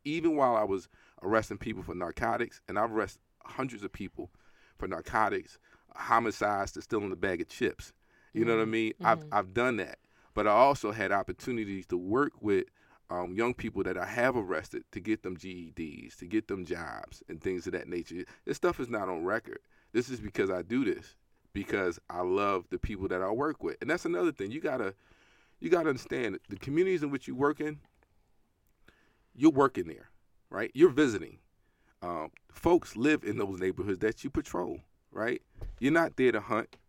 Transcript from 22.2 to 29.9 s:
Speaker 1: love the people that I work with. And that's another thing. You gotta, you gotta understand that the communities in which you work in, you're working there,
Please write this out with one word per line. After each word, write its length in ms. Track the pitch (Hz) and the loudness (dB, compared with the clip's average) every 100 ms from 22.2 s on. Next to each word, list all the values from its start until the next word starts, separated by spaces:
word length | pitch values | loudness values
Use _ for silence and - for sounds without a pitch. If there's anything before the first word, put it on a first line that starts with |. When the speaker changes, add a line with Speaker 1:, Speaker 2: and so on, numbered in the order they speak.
Speaker 1:
love 460 | 90 95 101 95 - | 0 2 2 0 -2
the 100 | 90 | -6
people 300 | - 101 95 | -6 -4 -4
that 140 | 92 | -2
I 80 | 95 | 0
work 340 | 113 147 - | 0 -2 -2
with. 140 | - - | -6 -6
And 80 | 123 | -4
that's 160 | 170 | -2
another 260 | 170 175 175 | -2 0 0
thing. 200 | 139 98 | -2 -6
You 100 | 139 | -4
gotta, 340 | 156 131 98 - _ _ _ _ _ _ | -4 -2 -2 -6 _ _ _ _ _ _
you 120 | 160 | 2
gotta 180 | 170 160 | 4 4
understand 460 | 131 - 139 117 | 0 -4 -4 -2
that 80 | 95 - | -4 -8
the 80 | 101 | -10
communities 440 | 131 151 190 180 | -2 0 2 2
in 80 | 147 | 0
which 160 | 135 - | -4 -6
you 80 | |
work 260 | 127 143 151 | 0 0 2
in, 200 | 151 151 - _ _ _ _ _ _ _ _ _ - _ _ _ _ | -4 -8 -14 _ _ _ _ _ _ _ _ _ -20 _ _ _ _
you're 160 | 123 151 | 4 6
working 380 | 135 135 - | 8 6 2
there, 220 | 82 | -6